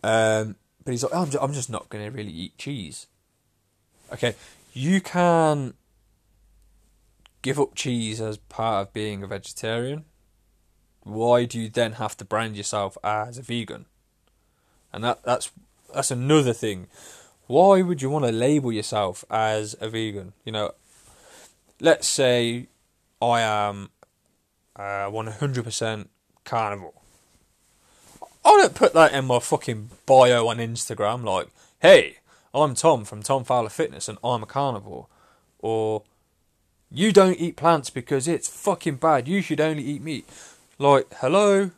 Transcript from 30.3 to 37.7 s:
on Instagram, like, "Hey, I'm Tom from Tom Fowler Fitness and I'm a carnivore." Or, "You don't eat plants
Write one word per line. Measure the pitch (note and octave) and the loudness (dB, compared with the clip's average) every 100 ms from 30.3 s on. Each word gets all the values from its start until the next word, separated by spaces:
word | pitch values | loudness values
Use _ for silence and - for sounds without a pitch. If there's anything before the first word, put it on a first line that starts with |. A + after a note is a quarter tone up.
| A#2+ A#2 | 6 2
on | A2+ | -2
Instagram, | A#2 A#2 - G#2+ G#2 A#2+ | -6 -6 -10 -4 -2 -2
like, | A2+ F#2+ - _ _ _ | -2 -4 -4 _ _ _
"Hey, | E3+ F3+ D#2+ - _ _ _ | 8 10 8 -6 _ _ _
I'm | C3+ D3+ | 0 0
Tom | A#2+ E3 C#3 | 2 2 2
from | G#2 G#2 | -2 -14
Tom | G2+ C3+ | -2 -2
Fowler | A#2+ B2 A2+ | 0 -2 -2
Fitness | - D#3+ C#2+ - | -4 -6 -6 -12
and | G#2 | -6
I'm | B2 A#2+ | -4 -2
a | A2 | -4
carnivore." | C#3 C#3 A2 G#2 C#2 - _ _ _ _ _ | -4 -4 -6 -12 -16 -18 _ _ _ _ _
Or, | A2 A2+ A2 G#2+ _ _ _ _ _ _ _ _ _ | -4 -2 -2 -4 _ _ _ _ _ _ _ _ _
"You | B2 G#3+ | -2 4
don't | G3 F#3 F#3 | 6 6 2
eat | E3+ - | -4 0
plants | D#3 | 2